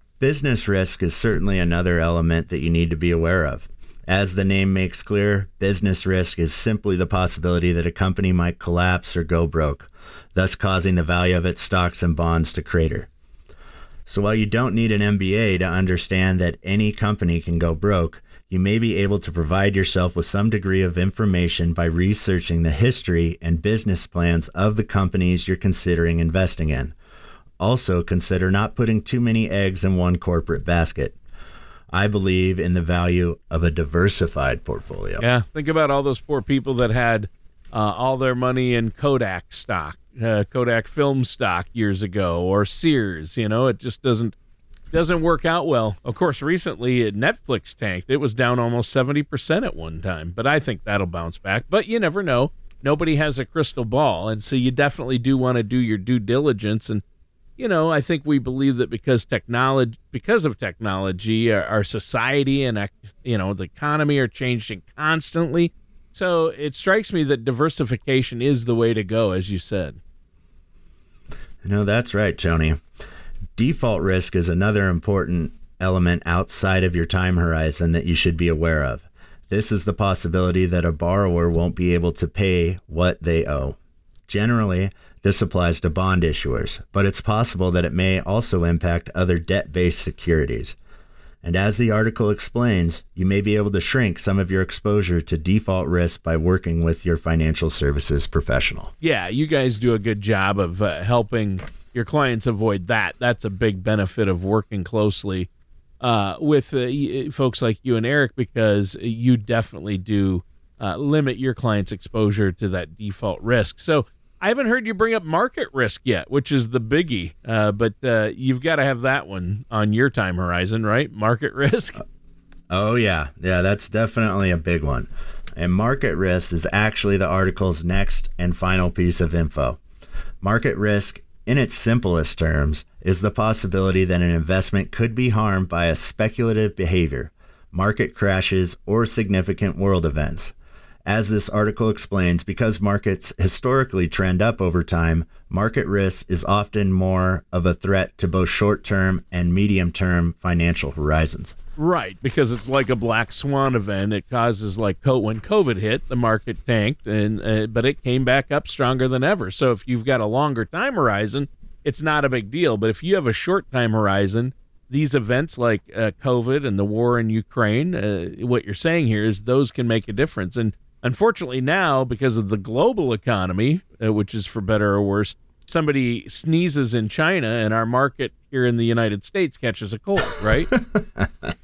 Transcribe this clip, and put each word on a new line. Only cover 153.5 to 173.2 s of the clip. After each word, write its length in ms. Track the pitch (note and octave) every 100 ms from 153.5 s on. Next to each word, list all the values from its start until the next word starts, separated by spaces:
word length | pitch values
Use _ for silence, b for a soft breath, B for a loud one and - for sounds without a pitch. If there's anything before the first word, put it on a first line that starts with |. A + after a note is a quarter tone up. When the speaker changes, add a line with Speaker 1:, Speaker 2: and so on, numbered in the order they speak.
| C#3 C3+ A#2+
Speaker 2:
event. 380 | G2+ G2 G2+
It 140 | G#2 -
causes, 480 | B2 A#2 G2+ G#2 F#2+
like, 220 | G#2 F2+
co-, 180 | C#3 C3
when 220 | G#2+ A2+
covid 360 | - G#3+ D3+ G2+
hit, 300 | G#2+ A#2 -
the 80 | B2
market 500 | A#2+ A2 - G2+ -
tanked, 400 | A#2 G#2 D3 A2+
and, 340 | G#2+ G#2 G#2+
uh, 280 | - G#2+ A2
but 180 | A2+ B2
it 160 | C#3+
came 240 | C3 B2+ B2
back 260 | C3+ -
up 160 | D3 -
stronger 400 | - B2+ C3 B2+
than 160 | B2+
ever. 280 | C#3 G3+ F#2+
So 200 | - C3+
if 160 | A2+ -
you've 180 | B2 A#2+
got 160 | C3
a 40 | G#2+
longer 400 | B2 D3 A#2+ G#2
time 300 | E3+ C4 A3+
horizon, 540 | B2+ G2+ G#2+ C3+ C#3 - - -
it's 180 | D3 -
not 240 | D#3 D3+ C#3
a 40 |
big 200 | B2 G#2
deal. 280 | C#3+ E3 G#2+
But 120 | A2
if 140 | G#2+
you 100 | D#3+
have 140 | G3 C3
a 60 |
short 360 | G#2 - F#3+ -
time 200 | C3 A#2
horizon, 640 | A2 G#2 G2 G2+ A2 B2+ - - - -
these 240 | C3+ D3+
events 460 | C3+ A2 B2 D#3+ -
like, 240 | A#2+ G#2+ - F#2+
uh, 160 | A2 -
covid 460 | C3+ B2 A#2 C#3+ C#3
and 140 | G2
the 60 | G2+
war 340 | G#2+ A#2+ A#2+
in 100 | A2+
Ukraine, 640 | A2 - - G#2+ A2+ E3+
uh, 360 | F3+ G#2 G2 E2 - A#2+
what 180 | B2 -
you're 80 |
saying 320 | G2 D#3+ E3+ B2
here 200 | G#2+ A2
is 180 | G2+
those 260 | G#2+ B2+ C3+
can 180 | - A#2+
make 200 | A2+ G#2
a 60 |
difference. 440 | G#2 D3+ - F#2 A#2+
And 180 | A2 - - _
unfortunately 580 | A#2+ B2+ A3 - D3+ C3
now, 420 | B2+ F3+ F3 C3+ B2+
because 320 | A#2 C3 A2+
of 120 | G2
the 80 | G#2
global 540 | G2 A#2 G#3+ A3 C#3
economy, 680 | A2